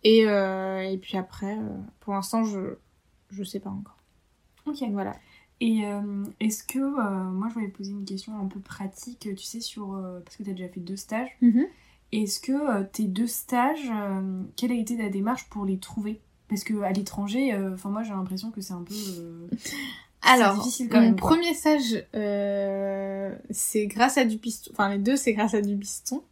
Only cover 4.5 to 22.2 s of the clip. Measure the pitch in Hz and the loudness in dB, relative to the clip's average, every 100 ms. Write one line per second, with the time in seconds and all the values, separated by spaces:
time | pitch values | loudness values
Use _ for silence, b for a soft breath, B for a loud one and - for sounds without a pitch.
4.5 | _ - 285 247 202 196 - b b b | _ -8 -4 -2 -2 -4 -8 b b b
5.5 | _ 233 220 208 202 208 202 202 - 220 | _ 2 2 0 -4 -4 -6 -8 -2 -2
6.5 | 214 - 262 277 285 214 190 185 185 220 | -2 -6 -2 -2 0 0 -2 -2 -2 -4
7.5 | 233 202 196 196 202 196 190 208 214 196 | -4 -6 -8 -10 -8 -8 -10 -8 -6 -6
8.5 | 196 190 - 196 - - 240 208 196 - | -8 -14 -10 -10 -10 -16 -12 -10 -10 -10
9.5 | 226 233 - 202 196 185 180 170 - 202 | -10 -10 -10 -8 -8 -8 -12 -16 -12 -8
10.5 | 185 180 185 175 196 - 220 254 - 240 | -6 -8 -10 -10 -10 -6 -6 -6 6 6
11.5 | 226 359 B B B _ 220 208 - - | 8 4 B B B _ -2 0 -2 -2
12.5 | 269 294 208 196 - 214 185 233 - - | 0 2 0 -2 -2 -2 0 -2 -2 -2
13.5 | 247 254 320 277 214 202 190 190 185 185 | 2 2 2 -2 -2 -2 -2 -2 -4 -8
14.5 | - 247 240 220 233 214 196 202 247 - | -4 -2 0 -2 -2 -2 0 0 -2 -4
15.5 | 208 196 190 - - 208 214 _ _ _ | -4 -2 -2 -4 -6 -6 -6 _ _ _
16.5 | 202 - 214 202 190 196 - 202 233 269 | -4 -2 -2 0 0 -2 -4 -2 0 2
17.5 | 202 196 185 190 208 226 196 185 185 220 | 0 -2 -4 -6 -4 -4 -4 -4 -6 -8
18.5 | 220 196 180 170 208 202 175 170 165 175 | -10 -10 -10 -8 -8 -8 -8 -12 -14 -8
19.5 | 233 B 285 269 240 B _ - 254 208 | -8 B -10 -10 -12 B _ 6 8 8
20.5 | 202 240 - 240 233 226 214 - 330 339 | 4 -2 -4 4 8 8 6 6 6 4
21.5 | 320 302 302 240 226 - 226 | 2 4 4 4 -2 -2 -4